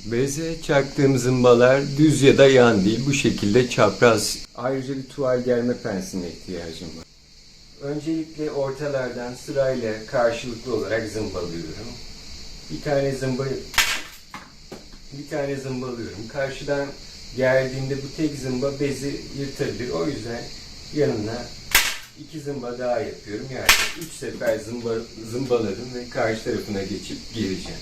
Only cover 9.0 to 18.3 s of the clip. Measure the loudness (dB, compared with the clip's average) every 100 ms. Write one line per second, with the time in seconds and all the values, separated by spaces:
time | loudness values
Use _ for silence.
9 | -4 -6 -8 -10 -4 0 2 0 -2 -6
10 | -2 2 2 0 -8 -8 -4 -4 0 -2
11 | -2 -4 -4 -4 -6 -8 -8 -10 -12 -12
12 | -14 -16 -16 -14 -14 -16 -10 -8 0 0
13 | 0 -2 -2 -2 -2 -4 -4 0 0 -2
14 | -8 -18 -18 -18 -18 -20 -18 -18 -18 -20
15 | -16 -14 -6 -4 -2 -4 -6 -6 -6 -8
16 | -8 -10 -8 -4 -4 -4 -2 -2 -2 -8
17 | -16 -16 -10 0 4 4 2 -4 -4 -4
18 | -6 -2 -2